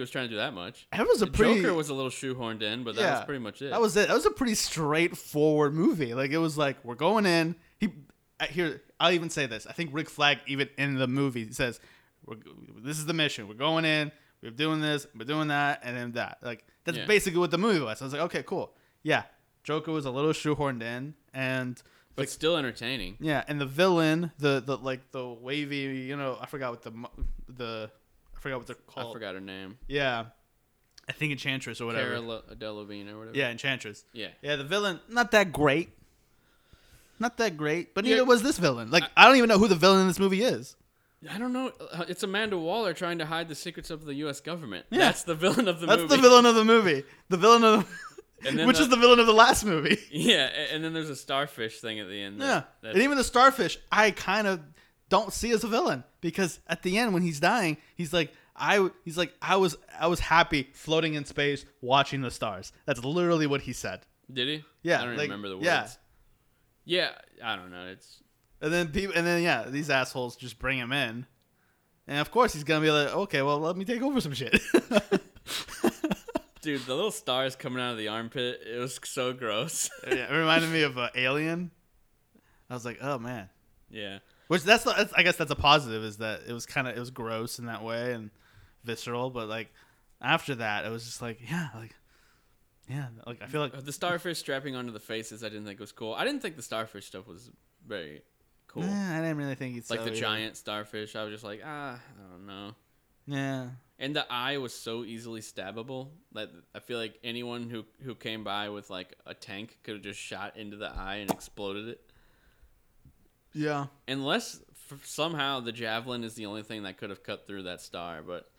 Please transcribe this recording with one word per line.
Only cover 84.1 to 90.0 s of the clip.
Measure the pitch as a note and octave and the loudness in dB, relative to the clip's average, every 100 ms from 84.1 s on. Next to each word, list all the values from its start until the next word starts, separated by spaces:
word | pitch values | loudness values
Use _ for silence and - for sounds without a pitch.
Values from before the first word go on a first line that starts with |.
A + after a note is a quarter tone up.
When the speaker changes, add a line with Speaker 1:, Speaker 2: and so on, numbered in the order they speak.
| G2 - _ - | -12 -18 _ -2
Speaker 2:
Which | F3 | 0
that's, | D#3 A3 B3+ | 4 4 4
that's, | F#3+ G#3 | 0 2
I | D#3+ | 4
guess | F3 - | 4 2
that's | D#3 | -2
a | C#3+ | 2
positive, | C#3+ D3+ C3 A2 | 6 6 4 -6
is | A2 G#2 | -6 -6
that | A2 F#2 - | -6 -6 -8
it | |
was | A#2 - | -10 -6
kinda, | D3 B2+ A2+ | -4 -4 -6
it | |
was | B2 | -10
gross | B2+ A2+ A2+ A#2+ - | -8 -6 -6 -6 -8
in | A#2 | -10
that | G#2 | -8
way | A2+ A#2 B2 | -6 -4 -4
and | A#2 G#2+ - _ - - _ A#2 | -6 -10 -18 _ -20 -20 _ -10
visceral, | A2+ A#2+ A#2+ C3 | -8 -6 -6 -6
but, | B2 A2 | -6 -6
like, | A2 G#2+ _ _ _ | -8 -10 _ _ _